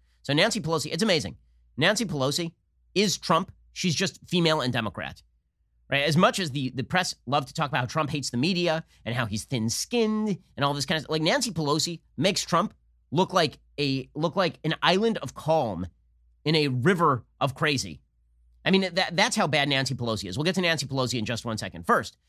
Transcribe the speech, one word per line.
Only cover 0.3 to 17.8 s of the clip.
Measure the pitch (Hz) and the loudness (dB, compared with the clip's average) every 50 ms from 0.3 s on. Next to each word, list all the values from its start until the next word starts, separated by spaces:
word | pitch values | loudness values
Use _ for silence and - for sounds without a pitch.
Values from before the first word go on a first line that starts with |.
| 143 | 2
Nancy | 151 190 226 - 226 | 4 4 2 2 -2
Pelosi, | 139 160 165 151 123 - - | -2 -2 -2 -2 -2 -2 -4
it's | 165 214 | -2 0
amazing. | 220 180 151 92 - - - _ _ _ _ _ _ _ | 2 2 2 0 -4 -10 -14 _ _ _ _ _ _ _
Nancy | - 151 185 214 208 233 | 0 2 2 2 2 -2
Pelosi | 185 175 143 131 143 147 - 170 165 - _ _ _ _ _ _ _ - | -2 -2 -2 0 0 0 -2 -4 -6 -8 _ _ _ _ _ _ _ 0
is | 175 208 196 - | 2 2 2 0
Trump. | - - - 170 160 185 - - _ _ _ - | -2 0 2 2 2 0 -2 -10 _ _ _ -8
She's | - - 185 143 | -2 0 0 0
just | 143 196 - - - - | 0 0 -2 -4 -6 -8
female | - 175 180 170 160 156 156 | -2 0 2 4 4 2 2
and | 123 123 113 | 0 0 -2
Democrat. | 123 113 101 - - 76 65 - - - _ _ _ _ _ _ _ _ _ _ _ _ - | -2 -2 -4 -6 -8 -10 -10 -12 -14 -20 _ _ _ _ _ _ _ _ _ _ _ _ -4
Right? | 139 139 139 | -2 -2 0
As | 160 147 | 2 2
much | 170 185 240 - 202 | 4 4 4 2 0
as | 185 151 | -4 -4
the, | 127 147 131 131 | -4 -4 -6 -6
the | - 135 127 | -6 -6 -6
press | - 175 185 180 - - - _ | -4 -2 -2 -2 -2 -4 -10 _
love | 120 131 151 139 | -2 -2 -2 -2
to | - - | -2 -4
talk | - 151 139 | -4 -4 -2
about | 156 135 | -2 -2
how | 123 | -2
Trump | 113 - 160 151 127 | -2 -2 -2 -2 -2
hates | 156 147 127 - | -2 -4 -4 -4
the | - 120 | -2 0
media | 131 180 190 175 175 170 156 160 - _ _ _ - | 0 2 2 0 0 0 0 -2 -4 _ _ _ -10
and | 110 117 | -6 -4
how | 127 120 | -4 -4
he's | 101 101 107 - | -4 -4 -6 -6
thin-skinned | - 139 120 110 110 - - - - - 240 226 214 214 214 214 208 185 - - _ _ | -4 -4 -2 -2 -2 -2 -4 -4 -2 0 0 0 2 0 0 -2 -2 -4 -6 -8 _ _
and | - 143 | -2 -2
all | 143 143 | 0 0
this | 143 135 | -2 -2
kind | - 180 156 | -2 -2 -4
of, | 127 - | -2 -2
like, | 151 160 | -2 0
Nancy | 156 170 233 285 - 240 | 2 2 2 2 0 -2
Pelosi | 175 165 160 139 151 160 - - 131 - _ _ _ | -4 -2 0 0 0 0 0 -2 -6 -8 _ _ _
makes | - 151 196 180 - - | -2 0 0 0 -2 -2
Trump | - - 165 190 208 - _ _ _ _ _ _ _ - | 0 0 0 0 0 -4 _ _ _ _ _ _ _ 0
look | 160 185 - 180 | 0 2 2 4
like | 185 165 127 - - _ _ _ - | 2 2 2 0 -6 _ _ _ -4
a, | 147 139 135 135 - - - | -2 0 0 -2 -4 -6 -6
look | 147 156 170 - | -4 -4 -2 0
like | 196 185 165 - - - | 0 0 0 -2 -2 -4
an | 156 156 - - | -4 -2 2 4
island | 156 180 190 226 233 220 - | 4 4 4 4 2 0 -2
of | - 131 - | -4 -8 -10
calm | - - 156 160 160 135 113 95 82 90 87 - _ _ _ _ _ _ _ _ _ - | -6 -2 0 2 2 2 0 -2 -4 -6 -8 -10 _ _ _ _ _ _ _ _ _ -2
in | 147 160 | 0 2
a | 156 151 143 | 2 2 2
river | 127 127 117 175 202 165 175 151 135 113 - _ _ - | 0 2 2 4 4 4 4 4 4 2 -2 _ _ -2
of | 131 139 - | -2 -2 0
crazy. | - 160 151 147 127 | 0 0 0 0 0